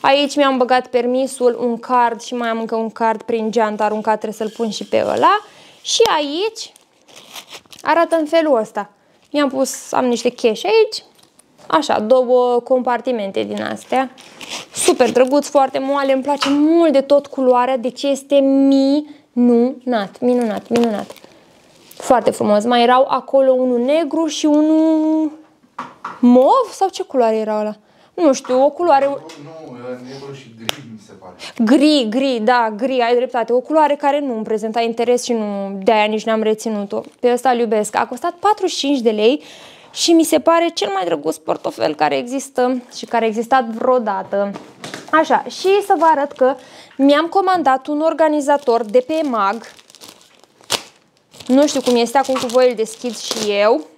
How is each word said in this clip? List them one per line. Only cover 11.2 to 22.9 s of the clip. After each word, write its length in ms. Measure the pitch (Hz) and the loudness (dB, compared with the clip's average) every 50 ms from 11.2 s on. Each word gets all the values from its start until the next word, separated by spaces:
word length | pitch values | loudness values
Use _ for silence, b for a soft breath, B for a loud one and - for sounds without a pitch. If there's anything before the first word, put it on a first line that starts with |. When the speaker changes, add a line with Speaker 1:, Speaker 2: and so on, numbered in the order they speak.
| _ _ _ _ _ _ _ _ - | _ _ _ _ _ _ _ _ -8
Speaker 1:
Așa, 320 | - - 320 294 - - - | -2 -2 -2 0 0 -2 -2
două 600 | 214 214 262 254 254 233 254 247 247 247 240 240 | 2 2 2 2 4 2 2 2 2 2 0 -2
compartimente 840 | 240 240 262 254 240 254 240 233 240 262 247 226 202 196 190 220 214 | 0 0 -2 0 0 -2 -4 -2 -2 -4 -4 -4 -4 -6 -6 -6 -6
din 180 | 202 208 208 | -6 -6 -6
astea. 500 | 214 - 214 202 - - - 254 269 254 - B B B B B B B B B B B - | -6 -8 -8 -10 -8 -4 -2 -2 -2 -4 -8 B B B B B B B B B B B -10
Super 380 | - - - 349 - 254 226 | -2 0 0 4 4 2 2
drăguț, 360 | - 240 254 254 269 294 285 | 4 2 2 4 4 0 0
foarte 320 | - - 285 269 262 262 277 | 2 2 2 2 2 0 -4
moale, 340 | 269 269 277 285 277 269 269 | -4 -2 -2 -2 0 0 0
îmi 100 | 269 247 | 0 0
place 260 | 277 285 277 - 277 | -2 -2 -2 0 0
mult 420 | 285 294 294 311 330 339 339 320 | 2 2 4 4 4 4 4 4
de 100 | 262 269 | 4 2
tot 260 | 269 277 285 285 285 | 4 4 2 2 2
culoarea, 500 | - - - 262 254 254 247 247 254 269 | -2 -4 0 2 4 4 4 2 0 0
deci 260 | 254 226 254 247 - - | -2 -2 -6 -6 -4 -2
este 320 | 277 277 269 269 - 285 | -2 -2 -2 -2 2 2
minunat, 1800 | 277 269 269 269 277 277 269 277 269 269 269 277 302 302 294 - - _ _ _ 240 240 240 240 233 240 254 269 254 _ 254 247 220 196 190 - - | 4 4 4 4 4 4 4 4 4 4 2 2 0 -2 -6 -16 -20 _ _ _ 2 4 4 4 4 2 2 -2 -6 _ -4 -2 -2 -4 -6 -8 -4
minunat, 480 | - 247 247 247 240 220 202 196 - - | -2 0 0 0 0 -2 -4 -6 -6 -2
minunat. 420 | 226 233 240 233 214 202 202 - - b b b b b b b b b b b b b b b b | 0 0 0 0 -2 -6 -10 -12 -16 b b b b b b b b b b b b b b b b
Foarte 360 | - - - 262 233 220 240 | -16 0 2 2 2 2 0
frumos. 320 | 220 - 233 214 208 208 208 | -2 0 0 0 0 0 2
Mai 200 | 240 247 240 240 | 2 2 4 4
erau 220 | 233 | 4